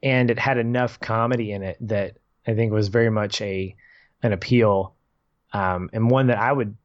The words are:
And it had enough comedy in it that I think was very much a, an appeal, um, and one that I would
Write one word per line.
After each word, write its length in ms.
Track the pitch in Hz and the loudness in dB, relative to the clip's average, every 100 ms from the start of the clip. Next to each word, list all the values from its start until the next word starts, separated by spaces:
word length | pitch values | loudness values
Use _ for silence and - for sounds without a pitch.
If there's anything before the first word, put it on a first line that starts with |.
And 280 | 139 127 123 | 2 2 2
it 80 | 117 | 2
had 200 | 131 123 | 0 0
enough 400 | 117 123 123 - | 0 -2 -2 -4
comedy 520 | - 113 117 123 107 | -4 -2 0 -2 -4
in 100 | 101 | -6
it 160 | 95 87 | -8 -10
that 360 | 110 104 95 - _ _ - | -4 -4 -4 -8 _ _ -4
I 80 | |
think 180 | 110 113 | 0 0
was 160 | 107 101 | 0 0
very 200 | 113 117 | 2 2
much 320 | 107 104 - | 0 -4 -6
a, 340 | 104 95 95 - _ _ _ _ | -6 -6 -8 -10 _ _ _ _
an 100 | 123 | -2
appeal, 640 | 95 - 123 110 98 98 _ _ _ _ _ _ | -2 0 4 4 2 0 _ _ _ _ _ _
um, 360 | 104 92 90 90 | -4 -2 -2 -4
and 180 | 113 113 | 0 2
one 160 | 131 131 | 4 4
that 120 | 110 | 2
I 140 | 117 | 0
would 240 | 143 107 104 | 0 -2 -8